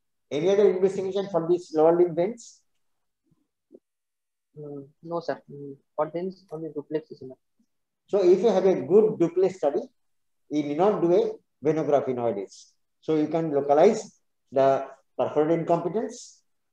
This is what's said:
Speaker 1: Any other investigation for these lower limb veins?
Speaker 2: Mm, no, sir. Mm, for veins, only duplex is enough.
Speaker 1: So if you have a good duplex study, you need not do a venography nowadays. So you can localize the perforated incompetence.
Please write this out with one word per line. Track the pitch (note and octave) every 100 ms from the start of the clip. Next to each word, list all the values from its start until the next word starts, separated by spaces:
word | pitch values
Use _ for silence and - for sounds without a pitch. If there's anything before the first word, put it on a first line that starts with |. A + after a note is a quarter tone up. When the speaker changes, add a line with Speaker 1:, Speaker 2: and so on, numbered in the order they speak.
| _ _ _
Speaker 1:
Any | C3+ F3
other | G3+ G3
investigation | F#3 F#3+ - F#3+ F#3+ F#3+
for | E3+ D#3+
these | F3 -
lower | D#3 D#3 E3+
limb | F3
veins? | D#3+ F#3 A#3+ - - _ _ _ _ _ _ _ _ _ _ _ - _ _ _ _ _ _ _ D3+
Speaker 2:
Mm, | D3 C#3+ C#3 _
no, | D#3+ E3+
sir. | E3 C3+ -
Mm, | C#3+ C#3+ C#3 _ -
for | D#3
veins, | E3+ F#3 F#3 _
only | D#3 D#3+
duplex | D3 C#3+ D3+ D#3
is | A#2+
enough. | B2+ C3 _ _ _ _ _ _ _
Speaker 1:
So | G3
if | F3+ F#3
you | A3+
have | F#3+ F#3+
a | D#3+
good | C3 G3 G#3+ -
duplex | E3 F3+ F#3 F3+
study, | D3 F3 B3+ _ _ _ _ _ _
you | D3
need | D3 C#3+
not | F#3+ F#3
do | E3+ F3
a | - - _ _ C3
venography | D#3 C#3+ C#3+ C3
nowadays. | B2 A#2 G2+ G2 - - _ _ _
So | - D#3
you | D3+
can | E3 E3
localize | C#3+ C#3 D3 F#3 A3 - - _ _ _
the | B2+ C3+ C3+ - - _ -
perforated | A#2+ D3 D3+ E3
incompetence. | D#3+ E3+ E3+ F#3 B3 - - - _ _ _